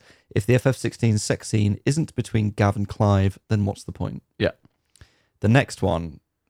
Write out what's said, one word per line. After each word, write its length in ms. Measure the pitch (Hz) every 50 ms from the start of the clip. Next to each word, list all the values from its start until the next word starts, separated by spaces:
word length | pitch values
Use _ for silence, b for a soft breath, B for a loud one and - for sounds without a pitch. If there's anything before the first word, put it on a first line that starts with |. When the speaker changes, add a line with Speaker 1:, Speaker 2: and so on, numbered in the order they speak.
| b b b b b b
Speaker 1:
"If 160 | - 107 101
the 80 | - 123
F 120 | 127 -
F 100 | 139 123
sixteen 420 | - - 117 - - - 113 107 107
sex 300 | - - - - - -
scene 320 | - 107 104 101 101 - -
isn't 300 | - 139 165 151 - -
between 360 | - 117 - - 110 107 104
Gav 260 | 101 - 104 101 98
and 120 | 101 101 -
Clive, 500 | - - 110 101 101 98 95 98 - - _ -
then 160 | 110 104 101
what's 180 | 98 101 - -
the 80 | - -
point?" 300 | - - 101 117 - - _ _ -
Speaker 2:
Yeah. 140 | 214 - - _ _ _ _ _ _ _ b b b b b b b b b _
Speaker 1:
The 80 | - 107
next 340 | 117 139 120 - - - -
one 380 | 95 85 85 85 80 71 - _ _ _ _ _ _